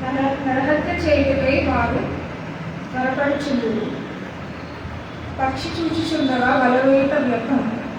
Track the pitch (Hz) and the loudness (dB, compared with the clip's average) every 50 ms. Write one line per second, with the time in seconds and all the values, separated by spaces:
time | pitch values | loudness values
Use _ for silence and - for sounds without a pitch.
0 | 269 262 269 269 269 269 269 269 - 269 262 - 277 294 302 302 - 339 349 339 | -2 -2 0 2 2 0 0 0 0 0 0 2 2 2 2 2 2 -2 -2 0
1 | 330 311 294 285 277 269 269 269 254 262 294 285 - 277 - 240 233 - - - | 4 4 4 6 6 4 4 4 4 4 4 4 2 2 2 2 2 2 0 0
2 | - - - - - - - - - - - - - - - - - - - 254 | -2 -2 -4 -6 -6 -8 -8 -10 -10 -10 -10 -8 -8 -8 -8 -8 -10 -6 -4 -2
3 | 254 262 262 285 277 285 - - - - 247 233 226 220 220 220 - - - - | 0 0 0 0 0 0 0 0 0 0 0 0 0 0 0 0 -2 -4 -4 -6
4 | - - - - - - - - - - - - - - - - - - - - | -8 -8 -8 -10 -10 -10 -10 -10 -10 -10 -10 -10 -10 -12 -12 -10 -10 -10 -10 -10
5 | - - - - - - - - 262 262 262 269 - 330 330 330 330 320 320 320 | -10 -12 -12 -10 -10 -10 -4 -2 -2 -2 -2 -4 -6 -4 -4 -2 -2 -2 0 0
6 | - 320 311 302 277 254 254 247 247 254 269 269 254 247 254 262 269 269 269 269 | -2 0 0 0 2 2 2 2 2 2 4 4 4 4 4 4 6 6 6 6
7 | 269 285 302 294 247 247 233 233 - 277 277 233 - 220 226 - - - - | 4 4 2 2 2 2 0 0 0 0 0 0 0 0 -4 -4 -6 -8 -10